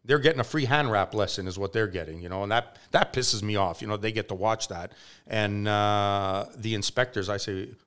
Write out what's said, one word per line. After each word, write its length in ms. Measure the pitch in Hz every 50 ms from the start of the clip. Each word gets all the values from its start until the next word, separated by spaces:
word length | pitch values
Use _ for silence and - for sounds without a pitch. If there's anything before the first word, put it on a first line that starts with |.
| -
They're 140 | 117 143 147
getting 220 | 131 156 - 127
a 40 | 123
free 200 | - - 156 135
hand 260 | 117 139 151 147 120
wrap 240 | 107 101 95 - -
lesson 320 | 107 98 87 - - 92
is 100 | 92 90 95
what 140 | 98 95 -
they're 120 | 113 110
getting, 340 | 98 90 87 80 80 80 82
you 80 | 87 87
know, 120 | 95 95
and 80 | 101 101
that, 280 | 107 120 120 - - - - -
that 200 | - 170 - -
pisses 300 | - 127 120 - 123 104
me 120 | 104 104 107
off. 240 | 101 98 90 85 -
You 40 | -
know, 100 | 104 107 104
they 120 | 101 110
get 140 | 110 110 101 -
to 60 | 98
watch 320 | 90 98 110 110 - - -
that. 220 | 95 85 87 - - - - - - - _
And, 420 | - 110 110 107 101 104 101 104 107
uh, 800 | 104 104 104 104 104 104 101 101 101 101 98 95 95 98 104 - -
the 180 | 131 107 113 110
inspectors, 540 | 101 98 - - 123 127 127 - 107 92 98
I 80 | 101
say, 320 | 98 - 110 98 95 98 92 95 - _